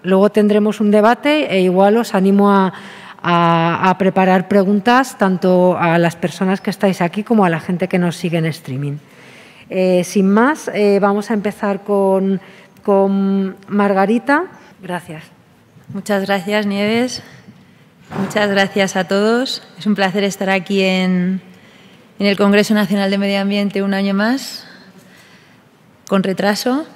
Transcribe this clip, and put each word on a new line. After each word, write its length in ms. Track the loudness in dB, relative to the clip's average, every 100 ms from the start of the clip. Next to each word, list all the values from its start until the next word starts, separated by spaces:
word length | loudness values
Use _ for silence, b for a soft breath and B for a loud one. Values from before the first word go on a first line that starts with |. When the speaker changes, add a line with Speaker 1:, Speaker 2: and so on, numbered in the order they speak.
Speaker 1:
Luego 280 | 0 2 4
tendremos 500 | 2 2 2 0 0
un 100 | 2
debate 640 | 4 4 2 0 0 0
e 60 | 0
igual 360 | 2 4 4 2
os 180 | 0
animo 360 | 0 2 4 4
a, 220 | 4 2 B B B B B
a, 680 | 0 2 4 2 0 0 0
a 80 | 2
preparar 500 | 0 2 2 2 2
preguntas 680 | 0 2 0 2 2 0 -2
tanto 600 | -2 0 2 4 4 2
a 200 | 2 2
las 180 | 2 -2
personas 440 | -8 -4 -2 -2
que 100 | -4
estáis 300 | -2 -2 0
aquí 220 | -4 -4
como 220 | -2 2
a 60 | 2
la 100 | 0
gente 280 | -4 -4 -2
que 100 | -2
nos 180 | -2 -4
sigue 220 | -4 -2
en 80 | -4
streaming. 480 | -6 -10 -8 -8 -8 -14 B B B B B B
Eh, 320 | -2 2 2
sin 240 | 0 0 2
más, 400 | 4 2 0 -6
eh, 240 | -2 2 2
vamos 300 | 2 0 -2
a 40 |
empezar 480 | -4 -4 -4 -4 -4
con, 580 | -2 0 2 0 0 -2 B B B _
con 720 | 0 2 2 0 0 0 -2 -8 -6
Margarita. 760 | -2 0 2 2 0 0 -2 -2 B B -20
Gracias. 400 | -12 -12 -10 -18 -18 _ _ _ _ -20 -16
Speaker 2:
Muchas 320 | -12 -4 -4 -2
gracias, 400 | -4 -2 -4 -2
Nieves. 560 | -2 -2 -2 -2 -6 -16 B B -20 -20 _ _ _ -14 -8
Muchas 300 | -4 -2 0
gracias 460 | 0 0 0 -2 -2
a 80 |
todos. 580 | -2 0 0 0 -2 -8 -12 -10
Es 80 | -4
un 80 |
placer 300 | 0 0 0
estar 260 | -2 -2 -2
aquí 320 | -2 -2 0
en, 580 | 0 0 0 0 -2 -4 -8 B B B B B B -4
en 60 | -2
el 100 | 2
Congreso 380 | 2 4 2
Nacional 360 | 0 0 0 -2
de 60 | -2
Medio 240 | -2 -2
Ambiente 420 | -2 -2 -2 -2
un 120 | -4
año 180 | -2 -2
más, 540 | 0 0 -2 -6 -16 -20 B B B B B B B B B _ _ _ _ -4
con 160 | -2
retraso, 640 | -2 -2 -2 -2 -2 -4 -6